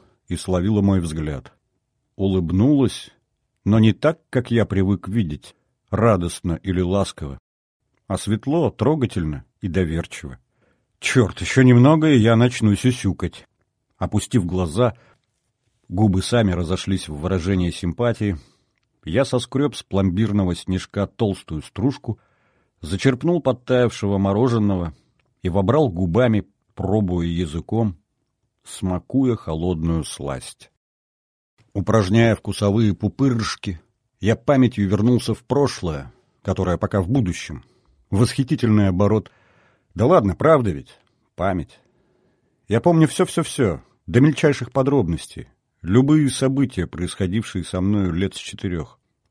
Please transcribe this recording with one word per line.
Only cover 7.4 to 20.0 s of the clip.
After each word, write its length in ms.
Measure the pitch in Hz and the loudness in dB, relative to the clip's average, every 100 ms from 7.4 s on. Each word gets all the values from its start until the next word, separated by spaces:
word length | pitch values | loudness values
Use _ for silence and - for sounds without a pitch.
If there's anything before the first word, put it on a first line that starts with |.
| _ _ _ _ _ _ - | _ _ _ _ _ _ -8
а 100 | 95 | -6
светло, 520 | - 104 135 160 139 | -4 -4 -2 -2 -2
трогательно 760 | - 110 156 120 - 80 71 - _ | 0 0 0 -2 -2 -4 -6 -12 _
и 60 | 101 | -6
доверчиво. 720 | 85 87 80 82 - 71 64 _ _ _ _ _ _ | -2 -2 -2 -6 -12 -16 -16 _ _ _ _ _ _
«Черт, 420 | - 131 101 - | -2 2 2 0
еще 220 | 90 - | -2 4
немного, 460 | 127 120 127 160 156 | 6 8 8 6 4
и 100 | 139 | 4
я 160 | 107 113 | 6 4
начну 400 | 123 123 107 101 | 2 2 0 2
сюсюкать». 720 | 127 123 101 87 87 - - _ _ _ _ - | 0 0 -2 -4 -6 -10 -20 _ _ _ _ -8
Опустив 480 | 90 107 - 123 87 | -4 -4 -2 -2 0
глаза, 500 | 90 90 82 120 - _ _ _ _ _ _ _ _ - | -2 -2 0 0 -2 _ _ _ _ _ _ _ _ -8
губы 340 | 90 107 95 | 0 2 2
сами 300 | - 120 107 | 0 0 2
разошлись 580 | 87 82 92 - 95 - | 0 -2 -4 -4 -4 -6
в 60 | 76 | -8
выражении 560 | 82 92 82 95 87 | -4 -2 0 0 -2
симпатии, 640 | - 90 80 120 113 104 92 - _ _ _ _ _ - | -4 -6 -2 -2 -2 -2 -4 -10 _ _ _ _ _ -4
я 200 | 87 135 | -2 0
соскреб 500 | 127 - 135 147 - | -2 -4 -2 -4 -4
с 80 | |
пломбирного 720 | - 95 | -6 -2